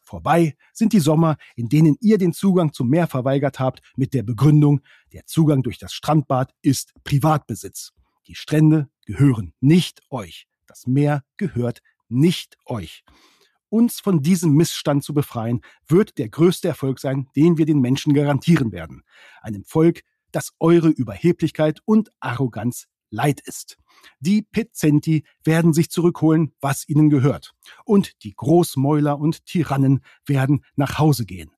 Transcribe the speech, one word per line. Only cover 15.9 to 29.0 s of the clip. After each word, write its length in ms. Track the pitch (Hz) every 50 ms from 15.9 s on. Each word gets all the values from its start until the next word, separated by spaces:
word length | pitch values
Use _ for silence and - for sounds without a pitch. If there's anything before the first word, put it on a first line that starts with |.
| 151 185 220 - _
der 100 | - 131
größte 400 | 110 - - 160 185 165 - -
Erfolg 320 | 180 143 - - 135 131 -
sein, 300 | - 139 135 139 131 _ _
den 220 | 139 151 175 170
wir 100 | 151 160
den 120 | 147 156 151
Menschen 340 | 127 120 131 135 - 151 143
garantieren 580 | 143 147 143 143 - - - 170 143 120 113
werden. 320 | - 87 82 80 - - _ _ _ _ - - _ _
Einem 220 | - 117 107 98 -
Volk, 380 | - - 160 160 170 170 - _ _ _ _ _ _
das 220 | - 139 - - _ _
eure 300 | 160 165 170 170 156 165
Überheblichkeit 920 | 151 - 123 104 101 - - 175 170 _ 170 147 - - 156 156 151 - _
und 260 | - 214 220 214 _ _ _
Arroganz 680 | - 123 123 120 139 120 - 110 107 123 117 - - _ _ _ _ _
leid 300 | 107 107 127 151 139 -
ist. 360 | _ - - - - - - _ _ _ _ _ _ _ _ _
Die 220 | 131 170 202 214
Pezzenti 840 | - _ - 208 233 _ _ - - 156 147 151 - 160 160 151 - _ _ _ _
werden 300 | 156 160 165 165 170 151
sich 180 | 160 165 -
zurückholen, 640 | - 185 165 175 - - 151 160 160 160 165 135 _ _
was 260 | - 139 143 - -
ihnen 220 | - 151 147 156 151
gehört. 440 | 147 139 123 147 107 - - - _ _ _ - - _ _
Und 400 | - 208 202 - - _ _ -
die 100 | 107 -
Großmäuler 840 | - 110 123 165 175 170 - - 135 131 139 156 147